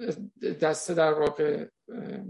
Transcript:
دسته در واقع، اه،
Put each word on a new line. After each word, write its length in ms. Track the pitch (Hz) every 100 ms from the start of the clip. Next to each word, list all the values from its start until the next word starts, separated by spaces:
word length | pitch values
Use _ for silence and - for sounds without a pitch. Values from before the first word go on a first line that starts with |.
| 240 - - - - -
دسته 320 | 156 151 -
در 200 | 170 156
واقع، 560 | 151 151 151 151 147 - _ -
اه، 280 | - - -